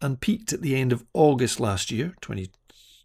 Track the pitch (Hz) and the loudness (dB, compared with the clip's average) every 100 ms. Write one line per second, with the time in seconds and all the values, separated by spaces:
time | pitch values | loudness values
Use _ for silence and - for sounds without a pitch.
0 | 139 131 - 214 - - 147 131 127 117 | -6 -2 -2 -2 -4 -6 -2 0 2 0
1 | - - 151 127 120 - 117 92 - 113 | -2 4 4 6 0 0 0 -2 -4 -4
2 | 170 - - 104 92 - _ - - - | -6 -8 -10 -8 -8 -14 _ -20 -20 -20